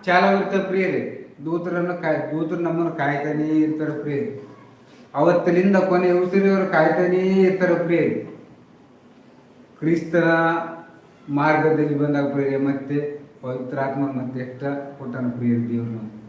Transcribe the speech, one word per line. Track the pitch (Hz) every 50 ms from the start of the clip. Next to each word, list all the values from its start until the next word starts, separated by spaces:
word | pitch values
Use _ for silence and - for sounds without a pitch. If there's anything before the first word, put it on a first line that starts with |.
| -
ಚಾಲ | 180 175 180 196
ಇರ್ತಾರೆ | 196 196 196 - - 196 190 -
ಪ್ರಿಯರೇ. | - 185 190 190 170 143 123 117 - - - - - - - 143
ದೂತರನ್ನ | 160 170 170 170 180 170 180 175 175
ಕಾಯ್-, | 175 - 165 156 151 143 - -
ದೂತರು | 151 160 - - 185 170
ನಮ್ಮನ್ನು | 170 165 165 170 170 160
ಕಾಯ್ತಾನೇ | 160 156 139 147 147 147 147 151 143 151 151
ಇರ್ತಾರೆ | 156 156 156 156 156 151 151 156 147
ಪ್ರಿಯರೇ. | 147 147 143 147 143 139 123 117 - - - - - - - - - - - - - - - - -
ಅವತ್ತಲಿಂದ | 139 156 175 175 170 - 180 170 180 190 196 196
ಕೊನೆ | 185 180 - 175 180 185 180
ಉಸಿರಿಯವರು | 175 180 185 180 190 196 196 196 196 190 185 185
ಕಾಯ್ತಾನೇ | - 160 156 160 - 175 180 180 180
ಇರ್ತಾರೆ | 185 185 185 190 190 185 180 180 180 180 170 170
ಪ್ರಿಯರೇ. | - 165 165 170 160 143 - - - - - - - - - - - - _ - - - - - - _ - - - - - - - - - - - - - - -
ಕ್ರಿಸ್ತನ | 147 160 170 160 - - 180 170 165 165 165 165 160 165 170 165 - - - - - - - - - - - - - 147
ಮಾರ್ಗದಲ್ಲಿ | 143 147 151 156 151 143 151 156 156 147 147 147 147 139
ಬಂದಾಗ | 143 147 143 143 139 123
ಪ್ರಿಯರೇ | 131 143 135 135 135
ಮತ್ತೆ | 135 139 139 131 - 131 143 147 147 147 147 - - - - - -
ಪವಿತ್ರಾತ್ಮ | - 127 127 131 127 131 139 139 135 135 - 143 139
ಮತ್ತೆ | 127 127 127 117 123 127 127
ಎಷ್ಟ | 127 123 123 123 139 139 143 139 - - -
ಕೊಟ್ಟಾನ | - 135 120 123 135 127 120
ಪ್ರಿಯರೇ | 117 120 120 120 117
ದೇವ್ರು | 117 117 120 117 117 117 117
ನಮ್ಗೆ. | 113 110 107 107 - - -